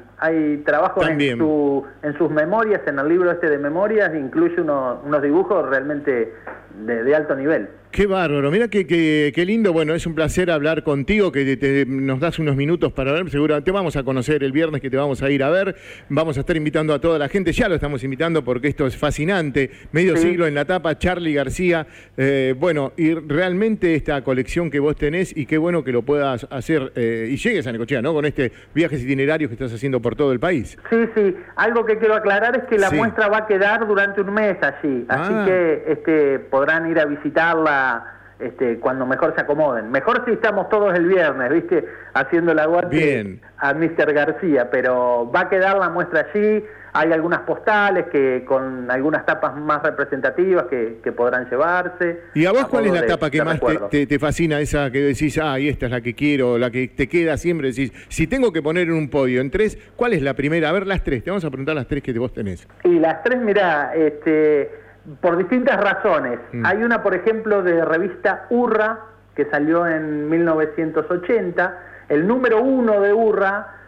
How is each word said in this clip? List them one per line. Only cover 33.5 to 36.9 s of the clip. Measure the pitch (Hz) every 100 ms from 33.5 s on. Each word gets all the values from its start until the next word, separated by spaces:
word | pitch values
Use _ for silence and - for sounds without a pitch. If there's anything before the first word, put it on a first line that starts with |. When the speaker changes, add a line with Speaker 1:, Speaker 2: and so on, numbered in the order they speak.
| 196 202 226 220
Speaker 1:
durante | 202 196 196
un | 196
mes | 208 214 180
allí, | 147 - 151 127 120
así | 139 180
Speaker 2:
Ah. | 220 196
Speaker 1:
que, | 185 165 151 -
este, | 147 165 156 143 135
podrán | - 135 143 165 165